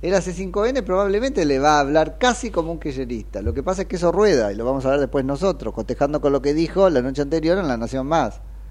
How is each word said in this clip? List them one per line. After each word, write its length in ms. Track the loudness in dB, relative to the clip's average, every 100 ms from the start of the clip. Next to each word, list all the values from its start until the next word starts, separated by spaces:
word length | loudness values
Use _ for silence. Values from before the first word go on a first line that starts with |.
El 120 | 2
A 60 | 0
C 120 | 0
cinco 340 | -6 -4 -2 0
N 160 | 0
probablemente 640 | 0 0 2 0 0 0
le 160 | 2 4
va 160 | 4 4
a 40 |
hablar 380 | 4 4 2 2
casi 320 | 0 0 -4
como 220 | -4 -4
un 80 | -6
kirchnerista. 600 | -6 -6 -6 -8 -8 -6
Lo 140 | -4
que 80 | -4
pasa 200 | -4 -4
es 60 | -4
que 60 |
eso 160 | 0 0
rueda, 420 | 4 4 4 2
y 40 | -2
lo 80 |
vamos 200 | -2 0
a 60 | 2
ver 80 | 2
después 260 | 2 0
nosotros, 480 | -2 0 0 -2 -6
cotejando 480 | -6 -6 0 0 2
con 120 | 0
lo 100 | 0
que 120 | 0
dijo 360 | 0 0 4 4
la 120 | 4
noche 200 | 0 -2
anterior 340 | -2 0 2 0
en 120 | 0
La 80 | -2
Nación 320 | -2 -4 0
Más. 320 | 0 0 -4 -14 -16 -16